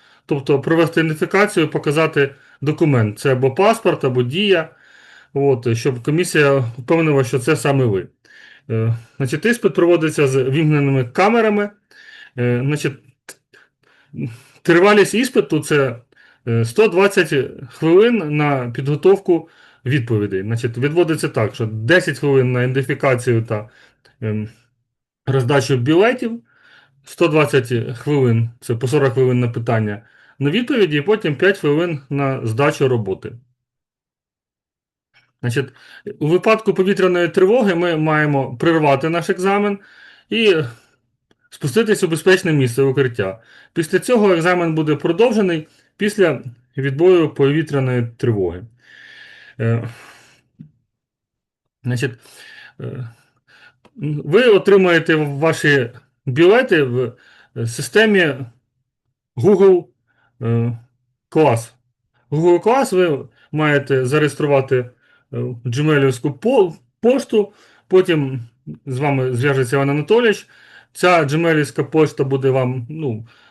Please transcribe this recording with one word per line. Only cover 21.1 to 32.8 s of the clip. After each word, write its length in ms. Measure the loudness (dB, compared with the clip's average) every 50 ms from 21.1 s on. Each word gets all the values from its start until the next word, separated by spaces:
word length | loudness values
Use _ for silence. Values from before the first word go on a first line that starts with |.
| 0 -4 -4 -4
так: 260 | -4 -2 -4 -4 -4
що 100 | -6 -6
десять 540 | -6 -6 -6 0 2 2 2 2 0 -4 -2
хвилин 320 | 0 2 2 2 2 2
на 120 | 0 0 -2
ідентифікацію 760 | -2 -2 -2 -2 -4 -4 -2 0 0 0 0 0 0 0 0
та, 280 | 0 -4 -6 -8 -8 -10 _ _ _ _ _ _ _ _ _ -10
ем, 280 | -8 -6 -6 -6 -6 -10 -14 _ _ _ _ _ _ _ _ _ _ _ _ _ -6
роздачу 520 | -2 -2 -2 0 2 0 0 0 0 -2 -2
білетів, 640 | 0 2 2 2 2 2 0 -2 -4 -8 -8 -10 -14 _ _ _ _ _ _ -20 _ _ _ _ _
сто 220 | -12 -4 -2 0 2
двадцять 680 | 2 2 0 2 2 0 0 0 -4 -4 -4 -6 -10 -8
хвилин, 520 | -4 -2 0 2 2 2 2 2 0 -2 -6 _
це 160 | -8 -8 -6
по 120 | -4 -4 -2
сорок 260 | 0 2 2 2 2
хвилин 260 | 2 0 2 2 0
на 80 | -2 -2
питання, 540 | -4 -6 -4 -2 -2 -2 -2 -4 -6 -10 -14 _ _ _ _ _ _ -4
на 100 | -4 -2
відповіді, 480 | -2 -2 -2 -2 0 0 0 0 0 -2
і 40 |
потім 340 | 0 0 -2 -2 -2 -4 -2
п'ять 220 | 0 0 0 0 0
хвилин 440 | 0 0 0 0 0 -2 -4 -8 -8 -8
на 360 | -6 -4 -2 -2 -4 -4 -6
здачу 420 | -6 -2 0 0 0 0 0